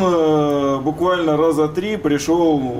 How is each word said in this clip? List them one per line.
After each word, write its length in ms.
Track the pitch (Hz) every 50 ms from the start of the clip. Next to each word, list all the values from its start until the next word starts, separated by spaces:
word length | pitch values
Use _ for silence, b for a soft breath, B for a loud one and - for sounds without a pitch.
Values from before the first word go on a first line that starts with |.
| 190
э, 800 | 180 175 165 156 156 156 151 147 147 143 143 139 139 139 139 131
буквально 520 | 151 147 160 170 185 185 175 170 156 151
раза 320 | 147 160 165 151 147 151 151
три 280 | 151 180 185 214 214
пришёл 640 | 202 - 151 147 139 143 160 165 175 170 160 156 143 131 123 120